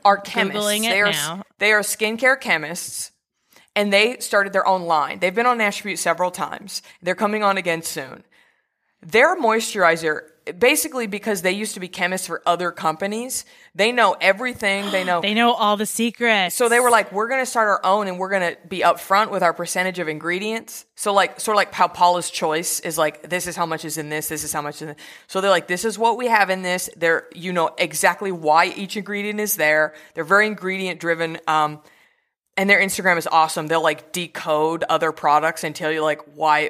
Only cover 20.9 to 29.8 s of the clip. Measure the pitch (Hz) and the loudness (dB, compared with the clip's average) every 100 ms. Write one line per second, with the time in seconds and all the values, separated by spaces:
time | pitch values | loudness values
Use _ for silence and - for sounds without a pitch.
20.9 | - 214 202 185 - - 208 185 - 175 | -6 0 2 2 -2 0 2 0 2 0
21.9 | - 175 180 165 - 170 156 165 - 175 | 4 4 4 -2 -2 0 0 -2 -4 -4
22.9 | 165 151 151 156 180 175 170 170 160 160 | 0 0 -2 -6 -4 -4 -4 -4 -4 -6
23.9 | 156 151 151 151 156 151 165 147 151 156 | -8 -6 -6 -6 -6 -6 -6 -6 -10 -12
24.9 | 147 - - _ 190 196 180 - 180 226 | -14 -18 -20 _ -2 2 2 2 -4 -4
25.9 | 196 226 226 247 226 190 190 185 180 - | 0 0 0 0 2 2 0 -2 -4 -4
26.9 | - 165 160 - 175 175 180 160 - 170 | -2 0 0 -2 -10 -4 0 -2 0 -4
27.9 | 156 190 175 196 175 151 156 180 - 190 | 2 0 0 -6 -4 2 4 2 -2 -8
28.9 | 208 190 202 208 208 208 170 151 156 | -8 -8 -6 -4 -4 -4 0 2 2